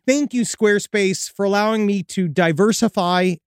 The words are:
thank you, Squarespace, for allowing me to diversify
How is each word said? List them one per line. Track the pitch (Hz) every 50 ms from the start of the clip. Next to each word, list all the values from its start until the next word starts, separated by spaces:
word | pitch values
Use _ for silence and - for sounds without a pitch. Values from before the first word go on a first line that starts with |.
| -
thank | - 262 294 294 - -
you, | 247 226
Squarespace, | - - - 220 208 208 202 - - - 208 196 190 185 - - - -
for | - 202
allowing | 196 202 202 208 214 220 214 208
me | 202 202 196 175
to | - - 196 185 165
diversify | 135 185 175 165 160 143 196 220 214 - 233 220 - 208 180 175 180 180 185 185 175 156 _